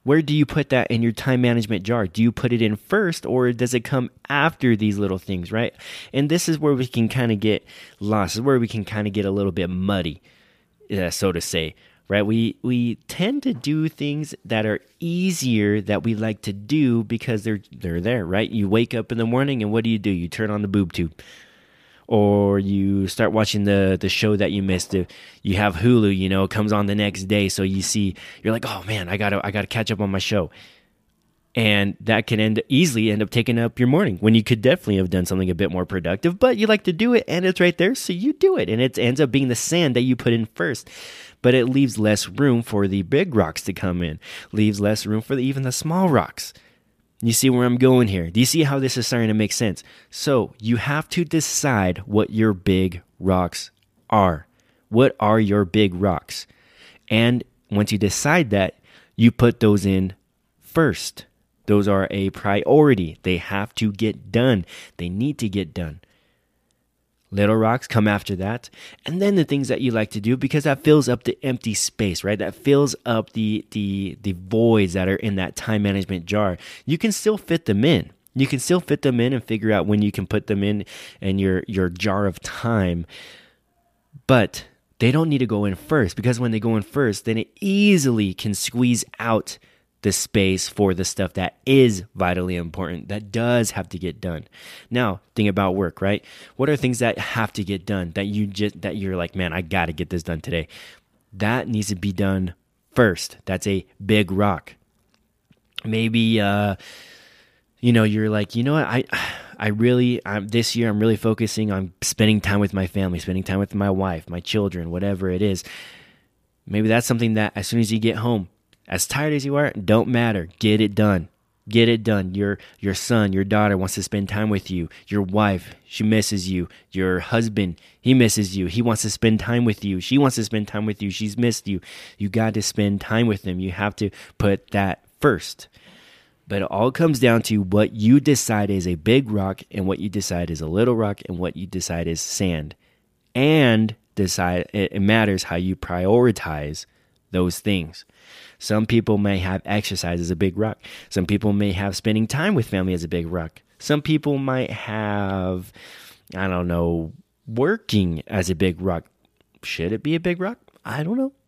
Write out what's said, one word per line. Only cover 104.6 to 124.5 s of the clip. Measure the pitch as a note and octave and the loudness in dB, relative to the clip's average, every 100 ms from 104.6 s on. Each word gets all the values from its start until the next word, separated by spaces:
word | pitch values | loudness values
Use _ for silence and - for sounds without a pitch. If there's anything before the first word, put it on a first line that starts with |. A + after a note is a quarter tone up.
| - _ _ _ _ _ _ _ _ _ _ - | -8 _ _ _ _ _ _ _ _ _ _ -12
Maybe, | A2+ A2 A2+ A#2 A2+ A2 | -4 -2 2 2 4 2
uh, | G2+ G2+ G#2 F#2+ - - - - - _ _ _ _ _ | 2 2 0 -4 -10 -20 -20 -20 -20 _ _ _ _ _
you | A#2+ | 4
know, | A#2 | 4
you're | G#2+ G#2 G#2+ | 4 2 0
like, | G#2+ G#2 A#2 | 0 -2 -2
"You | |
know | B2+ | 0
what? | D#3 B2 | 0 0
I, | A#2+ - | -2 -2
<sighs> | - - - - - | -6 -6 -10 -18 -6
I | G#2+ | -4
really, | G#2+ A#2+ B2 B2 B2 | 2 2 4 2 0
I'm, | - G#2 G2+ | -4 -6 -2
this | A#2 A#2 A#2 | -2 0 0
year | A#2 | 0
I'm | G#2 | 2
really | A2 G#2+ | 2 2
focusing | A2+ A2 A2 - G#2+ | 0 0 -2 -2 -2
on | F#2+ F#2 _ | -2 -6 _
spending | - - A2 G#2+ | -8 2 4 4
time | G2+ G2+ | 2 0
with | G2+ | 0
my | G2 F#2 | -2 -2
family, | G2+ F#2+ E2+ | -2 -2 -2
spending | E2+ F#2 | -4 -4
time | F#2 G2 | -2 -2
with | G2+ | -2
my | G2+ G2+ | -2 -2
wife, | F#2+ F#2+ E2 - | 0 -2 -4 -8
my | F2 | -12
children, | - A2 G2+ F2 E2 | -4 -2 -2 -4 -6
whatever | F2 G2 F#2+ F#2 | -4 -4 -2 -2
it | F2+ | 0
is." | G#2 F#2 - - - - - _ _ _ _ _ - | 0 -2 -8 -18 -20 -20 -20 _ _ _ _ _ -6
Maybe | G#2 A2 | 0 2
that's | A2+ - | 2 2
something | A#2+ A#2 | 0 2
that | A2 G#2+ G#2 | 0 0 -4
as | F#2+ | -2
soon | A#2 | 0
as | G#2+ | 0
you | A2 | 0
get | A2+ G#2 | 0 0
home, | A#2+ A2+ F2+ _ _ _ - | -2 -2 -4 _ _ _ -8
as | F2+ - | -6 -4
tired | C#3 D3+ | -4 -2
as | D3 | -2
you | C#3 C#3+ | -2 -2
are, | D3 | -2
don't | - F#2+ A2 A#2 | -2 2 2 4
matter. | A#2+ A#2 G#2 E2 _ | 0 0 -2 -6 _
Get | A2 G#2+ | 2 4
it | G#2+ G2+ | 2 2
done. | G#2+ F#2+ D#2+ _ _ _ - | 2 2 -2 _ _ _ 0
Get | A2+ A2+ | 4 4
it | A2+ | 2
done. | G#2+ G2+ F#2 G2 | 2 0 0 -2
Your, | G2+ G2 - _ | -2 -2 -10 _
your | G2 | -4
son, | F#2 - A#2 G2+ | -4 0 2 2
your | F#2+ | 0
daughter | G2 G#2 G#2 F#2+ | 2 2 2 2
wants | F#2 - | -2 -6
to | |
spend | F#2 G#2 G2 | -4 -4 -4
time | G#2 | -2
with | G#2+ | 0